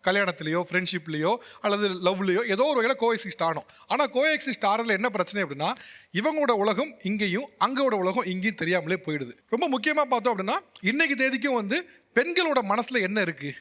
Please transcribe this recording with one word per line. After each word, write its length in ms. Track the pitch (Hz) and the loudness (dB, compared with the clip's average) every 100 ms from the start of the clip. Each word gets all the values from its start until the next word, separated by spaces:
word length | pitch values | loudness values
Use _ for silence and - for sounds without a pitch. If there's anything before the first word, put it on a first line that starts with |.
கல்யாணத்திலேயோ, 580 | - 202 190 170 156 165 175 | 2 2 0 -2 -2 -2 0
ஃப்ரெண்ட்ஷிப்லேயோ 680 | 175 180 185 156 156 160 233 - - | -2 0 -4 -4 -2 0 0 -6 -4
அல்லது 280 | 208 202 208 | -2 0 0
லவ்லேயோ 600 | 185 175 190 190 180 240 | 2 0 2 0 0 0
ஏதோ 160 | 196 | 2
ஒரு 160 | 285 269 | 2 2
வகையில 220 | 226 262 | 2 2
கோஎக்ஸிஸ்ட் 400 | 226 226 196 - | 2 0 -4 -2
ஆகணும். 240 | 165 151 - - - | -2 -2 -8 -20 -4
ஆனா 200 | 254 285 | 0 2
கோஎக்ஸிஸ்ட் 580 | 247 302 311 - 233 | 2 2 2 -2 0
ஆறதுல 220 | 202 214 233 | 0 0 0
என்ன 220 | 190 240 | 0 0
பிரச்சனை 400 | 202 175 202 170 | 0 -2 -2 -4
அப்படின்னா, 240 | 143 160 262 - - _ | -2 -4 -4 -12 -20 _
இவங்களோட 380 | 170 269 311 277 | -2 0 0 2
உலகம் 440 | 220 208 202 302 - | 2 2 0 -4 -4
இங்கேயும், 480 | 190 208 208 180 285 _ | -4 -2 0 0 -4 _
அங்கோட 340 | 208 262 269 | -2 2 2
உலகம் 300 | 214 180 202 | 2 0 0
இங்கேயும் 300 | 190 185 202 | -2 -2 -2
தெரியாமலே 480 | 185 165 180 156 185 185 | -2 0 0 0 -4 -2
போயிடுது. 260 | 151 123 - _ | -4 -6 -12 _
ரொம்ப 300 | 233 320 262 | -2 0 0
முக்கியமா 220 | 302 302 | 0 0
பார்த்தோம் 380 | 277 247 226 202 | 2 2 0 -2
அப்படின்னா, 180 | 190 320 - - | -2 -4 -6 -4
இன்னைக்கு 340 | 180 285 320 | -2 0 0
தேதிக்கும் 400 | 262 262 254 285 | 2 0 0 0
வந்து 340 | 247 202 285 349 - _ | -2 0 -4 -4 -18 _
பெண்களோட 440 | - 302 349 339 262 202 | 0 2 2 2 2 2
மனசுல 320 | 214 233 254 | -2 0 -2
என்ன 200 | 185 214 | 0 0
இருக்கு 340 | 175 147 143 131 | -2 -2 -10 -10